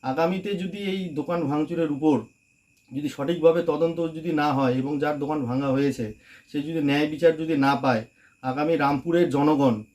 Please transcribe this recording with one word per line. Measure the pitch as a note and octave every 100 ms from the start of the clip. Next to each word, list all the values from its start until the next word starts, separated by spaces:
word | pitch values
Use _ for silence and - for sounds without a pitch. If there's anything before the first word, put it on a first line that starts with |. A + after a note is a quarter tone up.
আগামীতে | C3 C#3+ E3+ F#3+ G3
যদি | F#3+ F#3 G3+
এই | G3 F#3+ F3+
দোকান | D3 C#3+ F3
ভাঙচুরের | D3+ D3 D#3 E3 E3
উপর | C#3+ D#3 C3 A2 _ _ _ _ _ _ C3
যদি | D3
সঠিকভাবে | - C3+ E3+ D#3+ E3
তদন্ত | E3+ D3 E3 E3 E3
যদি | D#3+ D#3+
না | D#3 D3
হয় | C3+ C3+
এবং | B2+ C3+ D3
যার | D3 D3
দোকান | C#3+ D3+
ভাঙা | B2 B2+ C#3
হয়েছে | C3 C#3 B2 A2 A2 _ - _
সে | D3
যদি | C#3+ E3
ন্যায় | C#3+ C#3+ D3+
বিচার | D3+ E3 D#3
যদি | D#3+ D#3
না | C3+
পায়, | B2+ C3+ A#2 A2 _ _ _
আগামী | C3 C3 D3+ E3
রামপুরের | C#3 C#3 E3+ E3+ E3+
জনগণ | C3+ D3 D3+ C#3 A2 A2